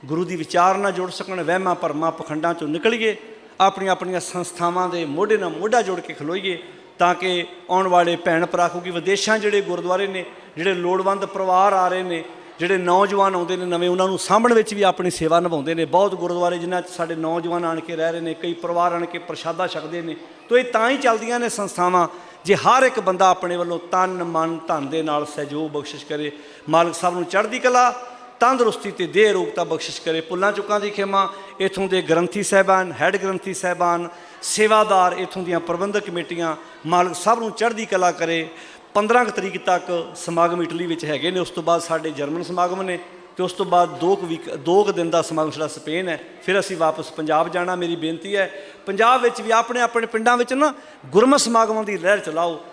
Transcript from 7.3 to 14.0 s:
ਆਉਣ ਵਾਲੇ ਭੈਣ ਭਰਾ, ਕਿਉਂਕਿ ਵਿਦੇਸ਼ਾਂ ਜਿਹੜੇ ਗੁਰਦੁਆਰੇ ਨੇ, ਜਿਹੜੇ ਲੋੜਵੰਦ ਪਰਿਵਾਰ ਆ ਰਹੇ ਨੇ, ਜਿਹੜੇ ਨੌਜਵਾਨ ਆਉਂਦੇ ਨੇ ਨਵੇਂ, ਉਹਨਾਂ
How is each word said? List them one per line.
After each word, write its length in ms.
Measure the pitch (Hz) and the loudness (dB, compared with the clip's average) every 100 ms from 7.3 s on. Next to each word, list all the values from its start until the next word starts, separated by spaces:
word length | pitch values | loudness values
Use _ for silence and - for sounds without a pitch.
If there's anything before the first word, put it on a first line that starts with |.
| 180 170 - - | -2 -4 -12 0
ਆਉਣ 180 | 180 190 | 0 4
ਵਾਲੇ 280 | 180 170 170 | 4 4 2
ਭੈਣ 300 | 180 165 170 | 0 2 0
ਭਰਾ, 220 | 175 175 | 2 0
ਕਿਉਂਕਿ 220 | 175 175 | 0 -6
ਵਿਦੇਸ਼ਾਂ 480 | 170 160 196 214 220 | -6 0 0 2 2
ਜਿਹੜੇ 220 | 208 202 | 2 0
ਗੁਰਦੁਆਰੇ 440 | 180 175 170 185 196 | 0 -4 0 0 0
ਨੇ, 180 | 190 170 - - - | -4 -10 -14 -18 -4
ਜਿਹੜੇ 180 | 175 | -2
ਲੋੜਵੰਦ 500 | 180 175 190 190 196 | 0 0 2 2 0
ਪਰਿਵਾਰ 480 | 190 190 190 185 202 | -4 -4 2 4 6
ਆ 160 | 190 180 | 4 2
ਰਹੇ 140 | 185 | 0
ਨੇ, 220 | 185 170 160 - - - | -2 -6 -8 -16 -20 -6
ਜਿਹੜੇ 180 | 175 190 | 0 2
ਨੌਜਵਾਨ 580 | 175 180 202 196 196 | 4 4 4 4 2
ਆਉਂਦੇ 220 | 185 175 185 | 2 -2 -4
ਨੇ 80 | |
ਨਵੇਂ, 240 | 180 170 180 | -2 0 0
ਉਹਨਾਂ 180 | 180 | 2